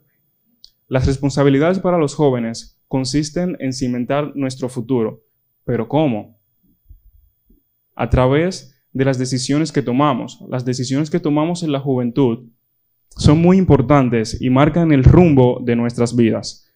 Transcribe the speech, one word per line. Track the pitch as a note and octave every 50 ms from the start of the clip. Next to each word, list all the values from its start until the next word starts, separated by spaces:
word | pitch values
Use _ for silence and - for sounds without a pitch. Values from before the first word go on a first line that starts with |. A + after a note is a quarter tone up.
| _ _ _ _ _ _ _ _ _ _ _ _ _ - _ _ _ -
Las | B2+ C3 C3
responsabilidades | C#3+ C3+ C3 C#3+ C#3 C#3 D3 C#3 C#3+ C#3 C#3 D3+ E3+ F#3+ F#3+
para | F3+ F#3 F3 F3
los | D3+ C#3+ -
jóvenes | - D3+ C#3 B2+ A#2+ A2+ A2+ A2+ - - - _ _ _ -
consisten | - C3+ C3 C3 C3 D3 D#3 D3+ - F3 F3+ F3+ - -
en | C3+ C3 C3
cimentar | C3 C3 B2 B2 B2 B2 A2 C#3 D3 D3+ - -
nuestro | C#3+ C3+ C3 B2+ - B2+ A#2+
futuro. | - B2+ A2 A2+ C3 A#2+ A2 G#2+ - - _ _ _ _ _ _ _ _ -
¿Pero | - A#2+ A2+ A2
cómo? | - C3+ D3 D#3+ C#3 A2+ G#2 - - _ _ _ _ _ _ _ _ _ _ _ _ - _ _ - _ _ _ _ _ _ _ _ _ _ _ _ _ _ _ _ _
A | - B2 B2
través | - C3 B2+ B2+ C#3 D3+ E3+ F#3 F#3 - - - _ _ _ _ -
de | B2+ C3+
las | C3+ C3 B2
decisiones | C3 B2+ C3 B2 B2+ - C#3 D3 D#3+ D#3+ -
que | D3 A#2
tomamos. | B2 A#2+ C3 D3 D3 B2 A2+ A2+ A#2+ - - - -
Las | C3 B2+ A#2
decisiones | B2+ B2 C3+ B2 C3 C3 C#3 D#3 D3+
que | F3+ F3
tomamos | - D#3 D3 D3+ D#3 E3+ F3 E3+ F3
en | D#3 C#3
la | C3+
juventud | C3 C#3+ C3 B2 B2 A#2+ A#2 C#3+ C#3 A#2+ A2+ - - - _ _ _ _ _ _ _ _ _ _ _ _
son | - - - - D3 D#3+ E3+
muy | F3 F#3
importantes | F#3+ F#3+ - D3 C3 B2 A#2+ D3 C#3+ C3 A#2+ A#2 A2+ A2 - - -
y | - B2+
marcan | B2+ C3 D3 D#3 D3+ F3 E3+ D#3+ D3
el | C3 C3
rumbo | B2+ - E3+ F3+ E3+ C#3+ C3 B2 B2 B2 - -
de | A#2+ A#2
nuestras | A#2 A#2 A#2 A2+ A#2 A#2+ A#2 A#2
vidas. | A#2+ A#2 A2 A2 G#2+ G#2 - - - _ _ _